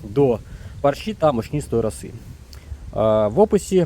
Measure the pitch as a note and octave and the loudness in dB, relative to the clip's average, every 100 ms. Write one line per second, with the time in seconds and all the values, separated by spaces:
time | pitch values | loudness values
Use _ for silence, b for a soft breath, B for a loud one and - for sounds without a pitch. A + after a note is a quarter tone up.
0 | G#2 A2+ C#3 G#2+ B B B B C#3+ C#3+ | -4 2 4 2 B B B B 0 0
1 | A3 G#3 D#3 A#2+ - D3 B2+ A#2 A2 - | -6 0 2 2 -2 -6 -2 -2 -2 -4
2 | - A#2 - - - B B B B - | -14 -16 -18 -18 -20 B B B B 0
3 | A2 G#2+ G#2 B2 G#3 G#3 - F#3 | 2 4 2 4 4 2 2 0